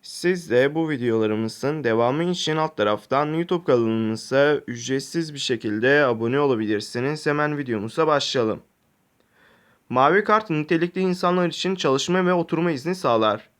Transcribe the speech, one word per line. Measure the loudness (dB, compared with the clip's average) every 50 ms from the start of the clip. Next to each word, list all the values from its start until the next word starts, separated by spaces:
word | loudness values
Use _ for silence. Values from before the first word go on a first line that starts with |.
Siz | _ -16 -14 -4 -2 -2 -2 -2 -2 0
de | 2 4 4 2 0
bu | -2 -2 -2
videolarımızın | -2 -2 0 0 0 2 0 0 0 -2 -2 -4 -6 -4 -4 -4 -4 -2 0
devamı | 0 2 2 2 2 0 0 -2
için | -2 -4 -4 -4 -4 -2
alt | -2 -2 -4 -2
taraftan | -2 0 0 0 -2 -4 _ -2 0 0 0 -2
YouTube | -4 -2 -2 -2 -2 2
kanalımıza | 2 2 2 2 2 0 0 0 -2 -4 -6 -6 0 2 2 4 4 2 0 -4
ücretsiz | -8 -12 -10 -6 -4 -4 -4 -4 -4 -6 -6 -6 -6 -8
bir | -8
şekilde | -4 -4 -4 -2 -2 -4 -2 2 4 4 4 4 4
abone | 2 0 0 -2 0 0 2
olabilirsiniz. | 2 2 2 2 0 0 -2 -2 -4 -6 -6 -4 -4 -4 -4 -2 -2
Hemen | -2 0 0 0 -2 -2
videomuza | -4 -4 -4 -4 -4 -4 -4 -2 0 2
başlayalım. | 2 2 2 0 0 -2 0 0 0 -2 -4 -10 _ _ _ _ _ _ _ _ _ _ _ _ _ _ _ _ _ _ _ _ _ _ _ _ _
Mavi | 2 4 4 6 4 4 4
kart | 4 2 2 2 -2
nitelikli | -4 -4 0 0 0 0 0 -2 _ -2
insanlar | -2 -2 0 0 0 0 2 2 0
için | 0 -2 -2 -4 -4 -2
çalışma | 0 2 2 2 2 2 0 0 2 2
ve | 2 2
oturma | 0 0 0 -2 0 0 0
izni | -2 -2 -4 -4 -6
sağlar. | -2 0 0 2 4 4 2 0 0 -6 _ _ _